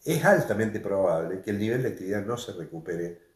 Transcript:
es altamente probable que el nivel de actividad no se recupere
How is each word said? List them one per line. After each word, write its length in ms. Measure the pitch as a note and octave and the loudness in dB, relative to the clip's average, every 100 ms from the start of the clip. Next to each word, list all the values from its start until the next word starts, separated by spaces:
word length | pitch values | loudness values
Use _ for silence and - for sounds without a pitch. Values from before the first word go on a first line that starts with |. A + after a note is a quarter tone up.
es 220 | D#3 D#3+ F#3+ | -2 2 6
altamente 540 | F3+ - G#2+ A2 G2+ | 6 4 2 0 -2
probable 600 | G2+ G2 F#2 E2 E2+ F#2+ | -2 2 4 2 0 -4
que 100 | G#2+ | -2
el 80 | G2+ | 0
nivel 240 | A2 B2 | 0 0
de 60 | A#2+ | -2
actividad 360 | F2+ F#2 G#2 G2+ | -4 -4 -4 -2
no 100 | A#2+ | -6
se 160 | - | -6
recupere 680 | F2+ D#2+ E2 D#2+ E2+ F2 E2+ _ | -10 -10 -10 -8 -6 -6 -8 _